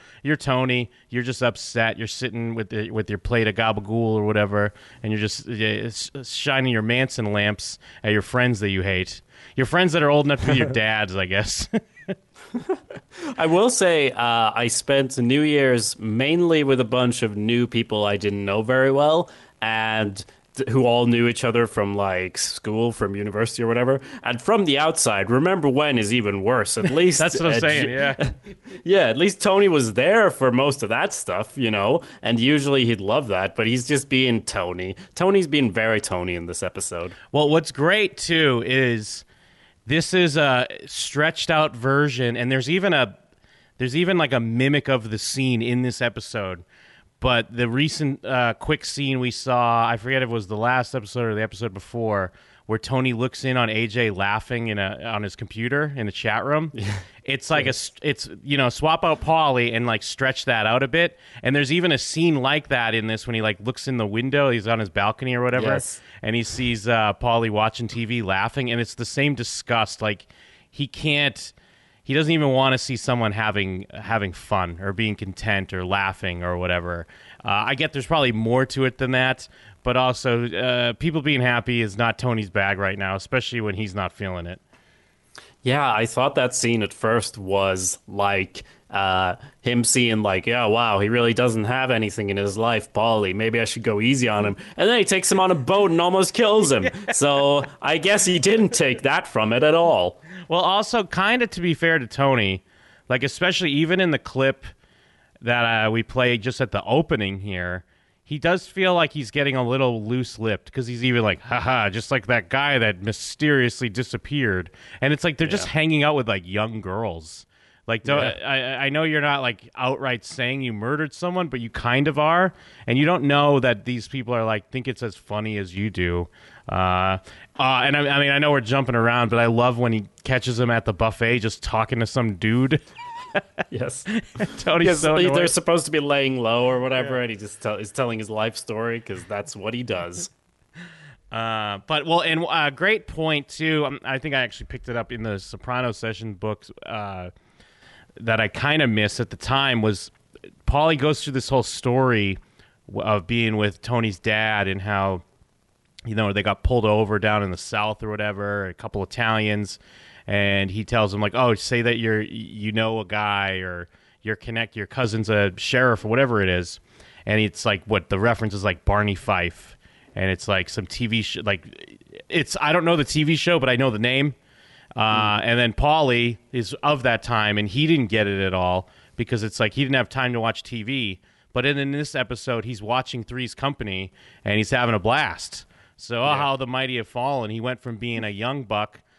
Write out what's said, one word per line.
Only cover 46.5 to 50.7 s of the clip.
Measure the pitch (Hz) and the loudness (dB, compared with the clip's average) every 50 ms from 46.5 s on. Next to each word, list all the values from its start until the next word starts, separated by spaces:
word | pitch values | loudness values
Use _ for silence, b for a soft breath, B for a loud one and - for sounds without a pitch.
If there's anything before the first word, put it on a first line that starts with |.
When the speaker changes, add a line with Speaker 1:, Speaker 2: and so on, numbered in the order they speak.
| 90 87 - b b b b b b b b b _ - | -8 -12 -14 b b b b b b b b b _ -4
Speaker 1:
But | - 127 123 117 110 - 113 | 0 2 2 2 0 -2 -2
the | 117 123 113 | -2 -2 0
recent, | 120 135 156 147 - - 151 135 139 - - | 2 0 0 0 0 -2 -2 -2 -2 -4 -6
uh, | 117 131 123 120 117 113 | -2 0 2 2 0 0
quick | - - - 151 - - | -2 -2 -2 -2 -2 -4
scene | - - 143 143 135 135 127 | -10 -6 -4 -4 -2 -2 -2
we | 127 123 | -2 -4
saw, | - - - 131 123 123 120 117 117 117 117 117 | -4 -6 -2 0 2 2 4 4 4 2 2 2
I | 117 | 0
forget | 104 107 127 135 131 | -2 -2 -2 0 0
if | 127 117 | 0 0
it | |
was | 117 113 98 92 | -2 -4 -4 -6
the | 107 | -4
last | 104 117 123 | -2 0 2